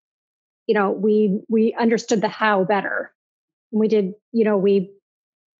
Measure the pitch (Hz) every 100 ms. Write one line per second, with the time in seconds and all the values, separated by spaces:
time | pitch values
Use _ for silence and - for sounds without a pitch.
0 | _ _ _ _ _ _ - 214 196 196
1 | 214 214 214 196 - 220 226 - 233 220
2 | - 226 214 - 220 202 185 202 - 98
3 | - _ _ _ _ _ _ 214 220 214
4 | 190 208 _ 233 214 202 196 196 190 -
5 | _ _ _ _ _